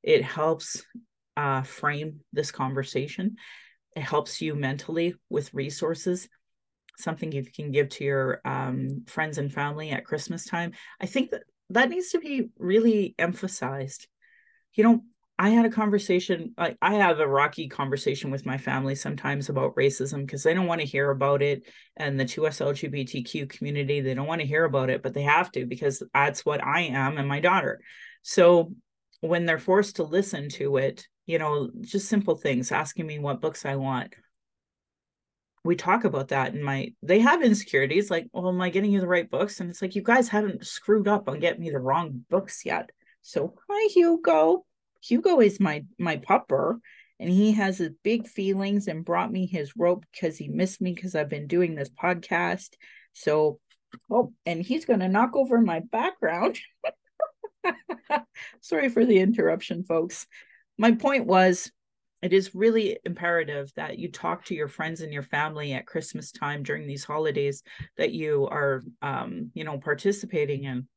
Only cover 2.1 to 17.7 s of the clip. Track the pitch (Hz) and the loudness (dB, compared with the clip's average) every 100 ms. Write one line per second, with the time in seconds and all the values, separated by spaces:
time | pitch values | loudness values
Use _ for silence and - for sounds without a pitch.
2.1 | 151 _ 147 143 - 131 135 135 - 147 | -12 _ -4 -4 -4 -4 -4 -4 -4 -6
3.1 | - 190 - - - - _ _ - 135 | -4 -4 -4 -20 -20 -20 _ _ -10 -2
4.1 | 151 147 - 160 147 135 135 - 165 170 | -2 -2 -6 -6 -4 -4 -6 -4 -2 -2
5.1 | 175 _ 143 143 139 139 143 160 165 185 | -4 _ -6 -4 -8 -8 -4 -4 -4 -4
6.1 | 180 - _ _ _ _ _ _ - - | -4 -6 _ _ _ _ _ _ -10 -8
7.1 | 160 160 139 139 - 147 139 139 - 139 | -6 -6 -6 -8 -10 -2 0 0 -2 -2
8.1 | 139 131 - - 135 131 131 135 139 - | 0 0 -2 -4 -4 -4 -4 -4 -6 -8
9.1 | - 156 151 143 143 143 151 156 139 - | -6 -4 -4 -6 -4 -4 -6 -6 -8 -6
10.1 | 151 - 165 - 170 170 - - - 190 | -8 -6 -10 -6 -4 -4 -8 -20 -12 -4
11.1 | 269 254 - _ _ _ 190 247 349 359 | -2 -2 -6 _ _ _ 2 2 0 -2
12.1 | 349 320 277 233 _ 180 208 233 214 190 | -4 -2 -4 -4 _ 2 4 6 4 0
13.1 | - 170 180 190 - - 135 139 - - | -2 -2 -2 -6 -6 -6 -6 -8 -12 -20
14.1 | _ _ _ _ _ _ - 226 233 - | _ _ _ _ _ _ 4 6 6 2
15.1 | _ _ - 196 233 226 220 208 202 - | _ _ 0 4 6 6 2 2 2 2
16.1 | 180 180 175 165 - 165 120 175 208 190 | 0 2 -4 -4 -4 -4 2 2 6 4
17.1 | 156 147 139 147 151 147 | 6 4 4 2 0 -10